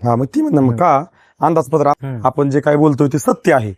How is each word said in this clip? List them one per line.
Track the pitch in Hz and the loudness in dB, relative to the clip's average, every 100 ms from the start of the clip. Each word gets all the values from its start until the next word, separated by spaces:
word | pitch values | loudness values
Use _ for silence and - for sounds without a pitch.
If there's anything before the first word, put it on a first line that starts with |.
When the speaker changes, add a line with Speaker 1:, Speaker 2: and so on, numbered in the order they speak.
Speaker 1:
हा, | 120 120 | -2 -2
मग | 135 | -2
ती | 302 | -2
म्हणणं, | 311 151 | 0 2
मग | 127 | 2
Speaker 2:
हम्म. | 117 | 2
Speaker 1:
का | 175 139 175 _ _ - | 2 2 -2 _ _ -4
अंदाजपत्र | 147 160 - 156 139 | -2 0 0 0 0
Speaker 2:
हम्म. | 143 139 120 131 | -2 -6 -4 -4
Speaker 1:
आपण | 147 143 | -2 -2
जे | 143 | 0
काय | 147 147 | 0 2
बोलतोय | 151 135 143 | 2 2 0
ते | 143 | 0
सत्य | - - 180 | -2 -2 0
आहे. | 139 107 | 0 0